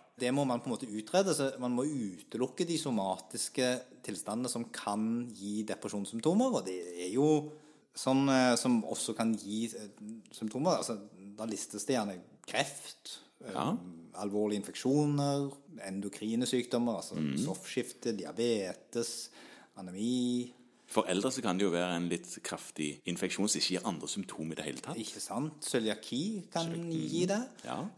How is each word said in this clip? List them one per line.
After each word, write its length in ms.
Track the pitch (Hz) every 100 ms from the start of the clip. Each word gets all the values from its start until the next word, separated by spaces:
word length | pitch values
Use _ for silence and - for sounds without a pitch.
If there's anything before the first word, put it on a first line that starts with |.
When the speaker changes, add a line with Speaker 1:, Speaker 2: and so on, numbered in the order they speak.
| - -
Speaker 1:
Det 160 | 123
må 80 | 139
man 160 | 135 120
på 80 | 127
en 60 |
måte 120 | 113 120
utrede, 440 | 104 107 185 196
så 220 | 147 135 127
man 160 | 123 123
må 80 | 143
utelukke 800 | 143 104 90 - 113 123 - 175
de 80 |
somatiske 920 | 160 147 110 95 92 - 117 - - 127 123 - -
tilstandene 500 | - 104 - 110 123
som 140 | 120 117
kan 300 | - - 104 110 117 120
gi 300 | 98 101 104
depresjonssymptomer, 960 | 104 95 104 104 98 113 156 196 262 165
og 60 | 95
det 80 | 90 87 87
er 80 | 90
jo 140 | 117 151 151 151 - - - _ -
sånn, 280 | 135 135 139
eh, 280 | 131 127 120
som 240 | 127 120
også 320 | 104 107 -
kan 160 | 113 113 107
gi, 260 | 98 107 113
eh, 200 | 107 104 - 107 113 -
symptomer. 460 | - 107 127 170 139
Altså, 160 | - 107 101 90 98 107
da 80 | 113
listes 400 | 101 - 104 -
det 80 |
gjerne 220 | 127 104 92 - - -
kreft, 720 | 113 - - - - - - - _
eh, 80 | 110
Speaker 2:
Ja. 140 | 80 131 185 87 82 82 87
Speaker 1:
alvorlige 400 | 101 104 104 104
infeksjoner, 880 | - - 127 143 147 143 143 143 139 135 - 160 -
endokrine 600 | 95 101 - 110 117 123
sykdommer, 460 | 127 120 120 120 98
altså 160 | -
Speaker 2:
Mhm. 240 | 78 76 69
Speaker 1:
stoffskifte, 760 | 127 92 - - 120 - 120 104
diabetes, 1120 | 143 113 120 110 95 87 - 120 113 - - - - - - -
anemi. 760 | 92 92 113 127 123 123 123 - - _ -
Speaker 2:
For 160 | - 101
eldre 240 | 92 131
så 120 | 127
kan 140 | 113 90
det 80 | 101
jo 40 |
være 260 | 85 90 85
en 120 | 87
litt 300 | 87 - -
kraftig 600 | - 85 - - 76 71 -
infeksjon 420 | 85 92 - 104
som 120 | 98
ikke 140 | - 90
gir 100 | -
andre 220 | 80 73
symptomer 440 | - 90 - 80
i 40 | 78
det 80 |
hele 160 | 76 -
tatt. 160 | - 156
Speaker 1:
Ikke 240 | 107 -
sant? 400 | - 107 156 -
Cøliaki 880 | - 127 110 104 - 123 196 214 -
kan 200 | 170 165
Speaker 2:
Cøliaki. 360 | 170 170 160 156
Speaker 1:
gi 160 | 165 185
det. 160 | 202 262 -
Speaker 2:
Ja. 180 | - 78 180